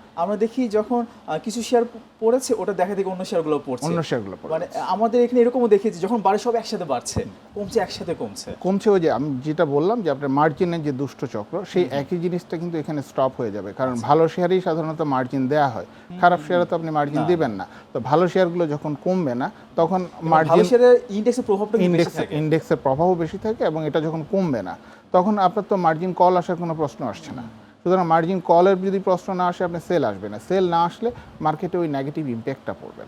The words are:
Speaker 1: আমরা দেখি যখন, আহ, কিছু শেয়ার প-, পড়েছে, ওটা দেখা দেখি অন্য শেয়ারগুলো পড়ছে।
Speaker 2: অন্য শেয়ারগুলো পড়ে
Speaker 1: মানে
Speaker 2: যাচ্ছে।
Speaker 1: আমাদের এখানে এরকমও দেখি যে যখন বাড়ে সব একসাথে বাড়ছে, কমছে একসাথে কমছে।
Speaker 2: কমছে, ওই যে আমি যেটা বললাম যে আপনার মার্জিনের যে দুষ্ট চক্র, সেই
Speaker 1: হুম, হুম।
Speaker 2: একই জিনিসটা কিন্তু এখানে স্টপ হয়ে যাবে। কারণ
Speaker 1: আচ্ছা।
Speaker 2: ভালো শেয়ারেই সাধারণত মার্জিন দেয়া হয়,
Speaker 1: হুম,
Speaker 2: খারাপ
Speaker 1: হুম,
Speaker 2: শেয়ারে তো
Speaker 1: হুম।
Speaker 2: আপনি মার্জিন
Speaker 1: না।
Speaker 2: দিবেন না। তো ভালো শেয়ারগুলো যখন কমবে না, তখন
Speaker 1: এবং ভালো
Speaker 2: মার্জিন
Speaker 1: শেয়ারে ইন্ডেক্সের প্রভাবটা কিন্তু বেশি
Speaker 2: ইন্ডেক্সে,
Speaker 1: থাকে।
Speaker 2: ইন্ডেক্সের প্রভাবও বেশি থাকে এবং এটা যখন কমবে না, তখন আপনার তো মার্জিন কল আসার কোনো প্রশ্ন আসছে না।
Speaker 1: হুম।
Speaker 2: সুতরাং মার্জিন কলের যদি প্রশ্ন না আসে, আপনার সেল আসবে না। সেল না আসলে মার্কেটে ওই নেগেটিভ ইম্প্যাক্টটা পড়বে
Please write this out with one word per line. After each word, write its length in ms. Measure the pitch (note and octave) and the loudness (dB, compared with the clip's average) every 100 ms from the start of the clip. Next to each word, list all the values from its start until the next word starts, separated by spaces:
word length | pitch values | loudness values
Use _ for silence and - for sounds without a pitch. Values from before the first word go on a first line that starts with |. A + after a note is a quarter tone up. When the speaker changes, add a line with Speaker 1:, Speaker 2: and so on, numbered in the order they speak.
| - E3 | -12 -6
Speaker 1:
আমরা 200 | F3+ G#3 | -4 0
দেখি 320 | A3 C4 A#3+ | -2 -2 -2
যখন, 380 | G#3+ G#3+ A#3+ A3+ - - | 0 0 -2 -4 -10 -8
আহ, 120 | D#3 | -8
কিছু 180 | A3 A3+ | -6 -6
শেয়ার 220 | A3 A#3+ | 0 2
প-, 140 | A#3 A3 - - | 2 -6 -20 -2
পড়েছে, 340 | A3 B3+ C4 | 2 2 2
ওটা 180 | A3 F#3 | -2 -2
দেখা 220 | F#3 F#3 | -2 -2
দেখি 160 | G3 F#3+ | -2 -4
অন্য 140 | F3+ | -6
শেয়ারগুলো 360 | F#3 F3 D3+ D3 C#3+ | -4 -2 0 -2 -2
পড়ছে। 200 | B2 E3 | -4 -2
Speaker 2:
অন্য 160 | E3+ | -2
শেয়ারগুলো 340 | D3+ B2+ G2 F#2 | -2 -4 -4 -10
পড়ে 100 | D#2+ | -6
Speaker 1:
মানে 120 | D#3+ | -6
Speaker 2:
যাচ্ছে। 160 | - - | -6 -6
Speaker 1:
আমাদের 400 | C3+ F#3 A3+ A#3+ | -4 0 2 4
এখানে 200 | A#3+ B3 | 4 4
এরকমও 280 | A#3 B3+ A#3 | 4 4 6
দেখি 220 | G3+ A3 | 4 4
যে 100 | E3+ | -2
যখন 200 | F#3+ A#3 | -2 0
বাড়ে 180 | F#3+ G#3 | 2 2
সব 160 | A#3+ | 0
একসাথে 300 | A3+ - G3+ | -2 -2 -6
বাড়ছে, 400 | E3 B2 - - - - - | -4 -6 -4 -6 -8 -12 -14
কমছে 260 | G3+ G3 A3 | -10 -4 -2
একসাথে 340 | F3+ - F3 | -2 -4 -8
কমছে। 400 | D#3+ A2+ - - F2+ | -6 -8 -10 -14 -6
Speaker 2:
কমছে, 300 | F3 G3 A3 | -2 0 4
ওই 100 | F#3+ | 4
যে 100 | D#3+ | 4
আমি 280 | A#2 D3+ B2+ | 2 -2 -4
যেটা 200 | D3+ D3+ | -2 0
বললাম 380 | D#3 C#3+ F3 A#3+ | 2 2 2 0
যে 80 | E3 | -2
আপনার 180 | C#3 C#3 | -2 0
মার্জিনের 540 | C#3 D#3+ - F3 E3+ | 2 2 2 -2 -2
যে 100 | D3 | -4
দুষ্ট 320 | C3 C#3 - | -4 -6 -6
চক্র, 400 | C3 G#2+ G#2 F3 F#3 | -8 -8 -8 -8 -4
সেই 100 | F3+ | -2
Speaker 1:
হুম, 80 | C#3+ | 0
হুম। 100 | C#3 | -2
Speaker 2:
একই 180 | C3+ F3 | -4 -4
জিনিসটা 380 | F3 E3+ - E3 | -2 -4 -6 -8
কিন্তু 220 | F3 E3 | -6 -6
এখানে 240 | D3 D3+ | -4 -6
স্টপ 280 | C3+ - C3 - | -4 0 0 0
হয়ে 140 | A#2 | -6
যাবে। 200 | G2+ G2 | -6 -8
কারণ 200 | G2 C3 | -4 -4
Speaker 1:
আচ্ছা। 140 | A#2+ A2+ | 0 2
Speaker 2:
ভালো 220 | D#3 D#3+ | 4 4
শেয়ারেই 320 | F3+ F3 F#3 | 2 0 2
সাধারণত 400 | F3+ D#3+ D#3 D#3 | 0 -2 -2 -4
মার্জিন 480 | D3+ C3 B2+ C#3 B2+ | -2 -2 -2 -2 0
দেয়া 200 | D3+ C#3 | 2 0
হয়, 180 | G#2+ - - - | -2 -10 -16 -18
Speaker 1:
হুম, 100 | F3+ | 2
Speaker 2:
খারাপ 180 | - F3 | 4 4
Speaker 1:
হুম, 80 | - | 0
Speaker 2:
শেয়ারে 180 | F3 | 0
তো 60 | E3+ | 0
Speaker 1:
হুম। 100 | E3+ | -2
Speaker 2:
আপনি 100 | D#3+ | -2
মার্জিন 300 | D3+ D3 D3 | -2 0 0
Speaker 1:
না। 60 | D#3 | 0
Speaker 2:
দিবেন 240 | F3 C3+ | 2 0
না। 160 | G2 F2+ - - | -4 -10 -16 -10
তো 80 | C3 | -8
ভালো 280 | B2+ D#3 F3+ | 0 2 4
শেয়ারগুলো 380 | F#3+ F3 F3 D#3+ | 2 2 0 -2
যখন 300 | D3 D3+ C#3+ | -2 -6 -6
কমবে 300 | F3+ F#3 C#3+ | -2 0 0
না, 160 | A#2+ E3 - - - | -2 -6 -8 -8 -2
তখন 200 | E3 F#3 | 0 0
Speaker 1:
এবং 120 | F3 | -4
ভালো 220 | - E3 | -6 2
Speaker 2:
মার্জিন 340 | D#3+ D#3+ F3 | 4 6 4
Speaker 1:
শেয়ারে 360 | F3+ A#3+ B3 B3 A3+ | 6 6 8 6 4
ইন্ডেক্সের 340 | G3+ A#3 A#3+ | -4 0 0
প্রভাবটা 340 | - G3 G#3 G#3+ | 0 -2 0 0
কিন্তু 140 | F3+ | 2
বেশি 80 | E3+ | 2
Speaker 2:
ইন্ডেক্সে, 180 | E3+ D#3+ | 0 -2
Speaker 1:
থাকে। 180 | D3+ D3+ | -4 -2
Speaker 2:
ইন্ডেক্সের 400 | D#3 D#3+ - D#3+ | 0 0 0 -2
প্রভাবও 380 | C#3 C3+ F3+ | 0 2 2
বেশি 240 | F3 D#3+ F#3+ | 0 -2 -6
থাকে 260 | G#3+ A#3 | -6 -2
এবং 220 | G3+ D#3+ D3+ | -2 -2 -2
এটা 140 | D#3+ | -2
যখন 240 | D#3 D#3+ C#3+ | -2 -4 -2
কমবে 320 | G3 F3 A#2 | -2 0 -2
না, 140 | F#2 - - - _ | -6 -12 -16 -20 _
তখন 260 | F#3 F#3+ G#3 | 2 2 2
আপনার 260 | F#3 G#3 G3 | 2 0 -2
তো 80 | G3 | 0
মার্জিন 360 | E3 D#3+ F#3 | 2 0 0
কল 240 | E3+ F3+ F3+ | 4 4 4
আসার 200 | E3+ E3+ | 0 -4
কোনো 180 | E3+ | -4
প্রশ্ন 320 | D#3+ D#3 - B2 | -4 -4 -4 -8
আসছে 240 | F#2+ - A#2 | -8 -12 -14
না। 60 | |
Speaker 1:
হুম। 80 | A#2 - - - | -14 -18 -20 -6
Speaker 2:
সুতরাং 240 | F3 F#3 E3 | 0 2 4
মার্জিন 340 | E3 E3 F#3+ | 2 2 0
কলের 420 | F#3 E3+ F#3+ F#3 | 4 6 6 4
যদি 160 | F#3+ F#3+ | 0 -2
প্রশ্ন 360 | F#3+ F3+ - | 0 0 -2
না 120 | F#3 F3+ | -2 -2
আসে, 180 | F3+ | -2
আপনার 160 | F3+ E3+ - | -4 -4 -2
সেল 160 | F3 | 0
আসবে 240 | A#2+ G2 G#2 | 0 -2 -8
না। 100 | G#2 - | -10 -2
সেল 160 | F#3+ F3+ | 0 2
না 140 | E3+ | 2
আসলে 260 | E3+ - A3+ A#3+ - - | 0 -2 -6 -6 -12 -6
মার্কেটে 380 | D#3 D#3 F3 F3+ | -4 -2 -4 -2
ওই 100 | E3 | -2
নেগেটিভ 400 | C#3 C#3 D#3 C#3+ | -2 -4 -6 -6
ইম্প্যাক্টটা 440 | A#2 C3+ C3+ - | -6 -6 -8 -8
পড়বে 320 | F#2+ - - | -10 -12 -16